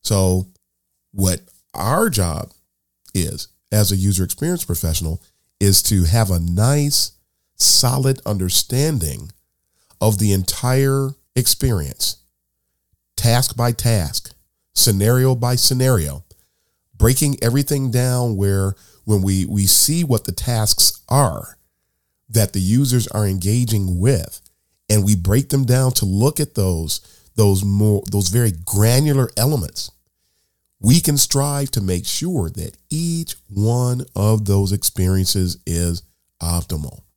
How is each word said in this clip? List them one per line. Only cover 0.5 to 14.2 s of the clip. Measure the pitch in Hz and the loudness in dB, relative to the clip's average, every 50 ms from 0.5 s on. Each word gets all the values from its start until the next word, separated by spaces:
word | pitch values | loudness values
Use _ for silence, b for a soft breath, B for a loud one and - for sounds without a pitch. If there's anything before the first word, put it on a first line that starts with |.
| _ _ _ _ _ _ _ _ _ _ _ _ _ | _ _ _ _ _ _ _ _ _ _ _ _ _
what | 98 95 92 90 - - _ _ _ _ _ _ | -2 -2 -2 -2 -4 -8 _ _ _ _ _ _
our | - 98 104 135 175 220 226 | -6 -4 -2 0 0 0 0
job | - 107 98 85 80 73 - - _ _ _ _ _ _ _ _ _ _ _ - _ | 0 -2 -2 -2 -2 -6 -8 -12 _ _ _ _ _ _ _ _ _ _ _ -8 _
is | 98 85 73 71 - - - _ _ _ _ | -4 -4 -4 -4 -10 -12 -16 _ _ _ _
as | - 107 101 90 | 0 0 0 2
a | 98 | 0
user | 95 92 98 98 92 92 | 0 0 0 0 0 -2
experience | 90 - - - 165 180 170 - | -6 -6 -6 -4 -4 -4 -4 -4
professional | - 85 - - 80 78 - - 78 82 85 b b b b b b b _ | -6 -6 -4 -4 -4 -4 -2 -4 -4 -6 -8 b b b b b b b _
is | 101 98 98 - - | 0 2 2 2 2
to | - 110 98 90 | 0 2 2 2
have | 80 85 117 113 95 | 2 2 2 2 2
a | 95 85 | 0 -2
nice, | 85 85 85 90 107 123 143 147 147 143 143 - - - _ _ _ _ _ _ _ _ _ | -2 -2 0 0 0 2 2 0 0 0 0 -2 -2 -4 _ _ _ _ _ _ _ _ _
solid | _ - - - - - 123 120 135 131 135 135 131 - | _ 2 2 4 4 2 2 0 0 0 0 0 -2 -2
understanding | - 107 101 92 90 90 - - - 120 127 143 156 156 123 82 76 65 50 - 82 - _ _ _ _ _ _ _ b b b b b b | -4 -4 -2 -2 0 0 0 -2 0 -2 -2 0 0 0 -2 -4 -4 -6 -8 -12 -16 -18 _ _ _ _ _ _ _ b b b b b b
of | - 107 107 92 | 0 0 2 2
the | 107 104 98 | 2 2 2
entire | 95 92 - - - - 123 127 131 139 135 135 139 139 135 139 _ _ _ _ | 0 0 -2 -6 -4 -2 0 0 2 2 2 0 0 -2 -4 -6 _ _ _ _
experience, | 127 123 - - - 135 131 117 92 73 69 - - - - - _ _ _ _ _ _ _ _ _ _ _ _ _ _ _ _ _ _ _ _ | -2 0 0 0 0 0 0 0 0 -2 -4 -6 -6 -6 -6 -6 _ _ _ _ _ _ _ _ _ _ _ _ _ _ _ _ _ _ _ _
task | - - 120 117 120 127 - - | -2 0 2 2 2 0 -2 -4
by | - 120 120 | -2 -2 -2
task, | 117 - - 123 113 104 85 73 - - | -2 -2 -2 0 0 0 0 -2 -6 -8